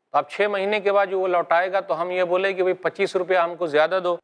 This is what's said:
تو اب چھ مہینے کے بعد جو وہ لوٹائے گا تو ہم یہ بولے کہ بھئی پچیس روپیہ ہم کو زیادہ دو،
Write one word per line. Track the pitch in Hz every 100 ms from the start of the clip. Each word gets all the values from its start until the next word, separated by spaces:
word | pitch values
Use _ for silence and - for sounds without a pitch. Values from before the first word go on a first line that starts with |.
| _
تو | 147
اب | 143
چھ | -
مہینے | 208 202 196 214
کے | 196
بعد | 202 196
جو | 190
وہ | 185
لوٹائے | 175 185 170 185
گا | 190
تو | 190 160
ہم | 180
یہ | 180
بولے | 175 180 196
کہ | 190
بھئی | 185
پچیس | 180 165 - 185 190
روپیہ | 180 185
ہم | 170 165
کو | 170
زیادہ | 147 160 185
دو، | 175 170